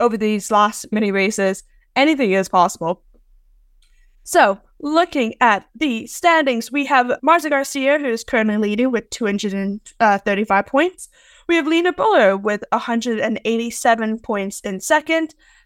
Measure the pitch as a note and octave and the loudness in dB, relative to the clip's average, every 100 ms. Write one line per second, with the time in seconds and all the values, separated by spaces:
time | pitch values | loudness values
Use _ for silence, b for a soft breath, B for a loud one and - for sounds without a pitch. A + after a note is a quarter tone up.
0 | A#3 G#3+ G#3+ G#3+ - G#3 G#3 - - G#3+ | -2 0 -2 -2 0 2 2 0 -6 -2
1 | G#3 G3 G3 G#3+ F#3+ G3 - _ _ - | 0 0 0 0 -2 -2 -10 _ _ 0
2 | C#4+ C#4+ A3+ F#3+ F#3+ F#3 F3 - E3 F#3 | 2 2 2 0 0 2 0 0 -8 -8
3 | _ _ _ _ _ _ _ _ _ _ | _ _ _ _ _ _ _ _ _ _
4 | _ _ - F4 A#3 G3 _ _ C#4+ D#4 | _ _ 0 4 4 2 _ _ -2 0
5 | F4 D4 A3+ - B3 G3+ - A3 D#4 A3+ | 0 0 -2 2 2 2 -2 -6 -4 -4
6 | A3+ - F4 E4 C4+ A#3 - C#4+ C4+ C#4 | -8 -2 2 4 2 -2 -4 -4 0 2
7 | B3 - C#4 E4+ D4+ C#4 C#4 C#4 C4+ D4 | 2 0 2 2 2 -2 -2 -2 0 0
8 | C#4+ A3+ - A3 G#3+ G#3+ G#3 G#3 B3+ A#3 | 0 -4 -2 -2 0 0 -2 0 0 -2
9 | - - A3 G3+ G#3 G3 G3 G3+ - _ | -6 -6 -4 -2 -4 -4 -6 -8 -12 _
10 | A3 G3 - G3 G#3+ G3 G3+ C4+ F4 F#4 | 2 2 0 -2 0 0 0 0 0 -4
11 | - b b b - E4+ D4 E4 F4+ - | -18 b b b -2 0 2 0 0 0
12 | A4 F4+ G3+ G3 G#3 G#3 - A3+ - A#3 | 2 4 4 2 -2 -4 -2 -4 -2 -4
13 | B3 A3 A3+ G#3+ - A3+ A#3 - B3 A3+ | -2 -2 -2 -4 -2 -2 -4 -2 0 2
14 | A3 A3 - G#3 G3 - G#3 F#3+ - D#4 | 0 -6 -6 -6 -6 -8 -10 -10 -2 -2
15 | D4+ D#4+ D#4+ - b b | 0 -2 -2 -10 b b